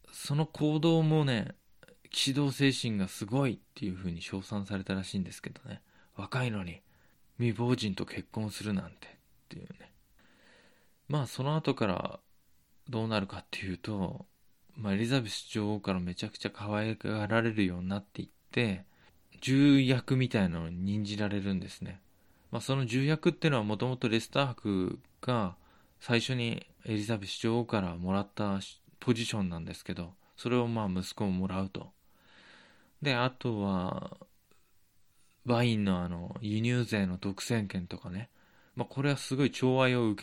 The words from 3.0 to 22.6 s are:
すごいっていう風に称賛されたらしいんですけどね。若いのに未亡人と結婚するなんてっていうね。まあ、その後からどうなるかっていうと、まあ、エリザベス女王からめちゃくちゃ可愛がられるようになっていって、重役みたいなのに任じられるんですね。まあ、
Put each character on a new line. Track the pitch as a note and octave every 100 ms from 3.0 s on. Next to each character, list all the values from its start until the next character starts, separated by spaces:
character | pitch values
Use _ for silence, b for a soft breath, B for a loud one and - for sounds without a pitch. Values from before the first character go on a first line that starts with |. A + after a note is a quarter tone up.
| F#2
す | -
ご | G2+ B2+ C3+
い |
っ | - _
て | - G#2
い |
う | F#2
風 | F#2
に | E2
称 | - G2
賛 | - G#2 G2
さ | G2
れ |
た | F#2+
ら | F#2+
し | F#2+
い | G2
ん |
で | F2
す | -
け | -
ど | - -
ね。 | G#2+ b b b -
若 | G2 C3
い | B2
の | G#2
に | F2+ E2 b b b b _ -
未 | A#2+
亡 | A2 A#2+ B2
人 | G#2+
と | F#2+
結 | G2 - -
婚 | A2 G#2+
す | -
る | G#2+
な | F#2+
ん | F#2
て | - -
っ | - _ _ -
て | -
い |
う | - -
ね。 | - _ _ - b b b b b b b b -
ま | D3
あ、 | B2
そ | -
の | C3+ D#3
後 | C#3+
か | C3+ A2
ら | F2+ - - _ _ _ _ _ _ -
ど | A2+
う | A2+
な | G#2+
る | G2
か | F#2
っ | -
て | -
い | F#2
う | F2
と、 | - G#2 F2+ - - _ - _ - -
ま | G#2
あ、 |
エ | G2
リ | A#2
ザ | C3+
ベ | A2
ス | - -
女 | A2 G#2
王 | G#2+
か | G2
ら | F#2
め | F2+
ち | F2 G#2+
ゃ |
く | -
ち | G2+
ゃ |
可 | - G#2+
愛 | G#2 A2 A2
が | - G#2+ G#2
ら | A2+
れ | A2+
る | G#2+
よ | F#2+ F2
う |
に | F2+
な | G2
っ |
て | - -
い | -
っ | - _
て、 | - A#2 F2+ - b b _ _ -
重 | - C3+ C#3+ C#3
役 | C3 B2+ - C3
み | B2
た | A2+
い | F#2
な | E2
の | E2
に | F2
任 | G2 G#2
じ | G#2 G#2
ら | G#2
れ | G2+
る | G2
ん | F#2+
で | -
す | -
ね。 | F2+ F#2+ - b b b b
ま |
あ、 | A#2